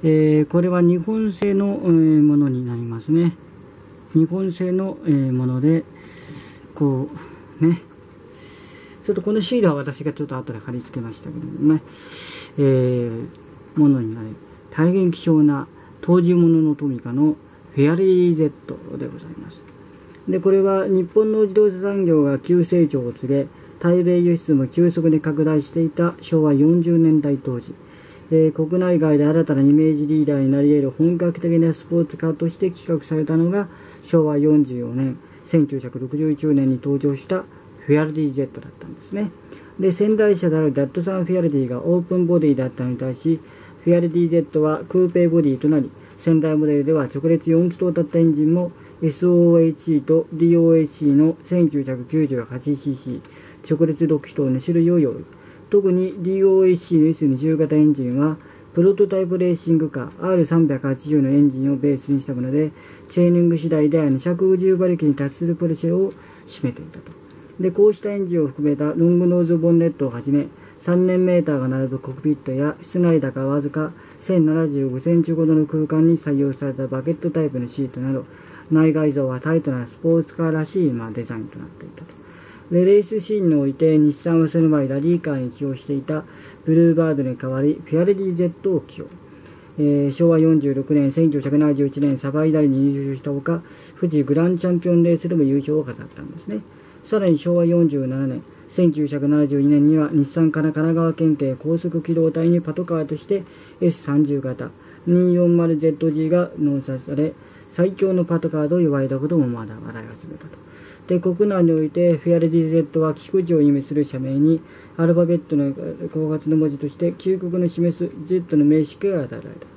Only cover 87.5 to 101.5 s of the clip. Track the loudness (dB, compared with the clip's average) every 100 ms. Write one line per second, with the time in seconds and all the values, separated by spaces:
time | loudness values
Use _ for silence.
87.5 | -2 -2 -2 -4 0 0 0 -2 -2 -4
88.5 | -2 -4 -4 -6 -18 -18 -20 -20 -20 -20
89.5 | -20 -18 -2 0 2 0 2 2 4 4
90.5 | 2 2 -4 0 0 2 2 0 0 -2
91.5 | 0 2 2 -2 0 -2 -2 -4 -2 0
92.5 | 2 2 2 0 -2 -6 -6 -6 -6 -4
93.5 | -6 -8 -20 -20 -6 -2 -2 0 2 2
94.5 | 0 0 -2 2 2 4 2 0 0 2
95.5 | 0 0 -4 -4 -12 -16 -18 -18 -16 -10
96.5 | -10 -10 -20 -20 -20 -4 0 2 0 0
97.5 | 0 2 2 2 0 -4 -4 -4 -6 -12
98.5 | -20 -10 0 0 2 -4 -2 0 2 2
99.5 | 2 2 4 4 4 2 0 0 2 0
100.5 | 2 -2 0 0 0 0 0 0 0 -2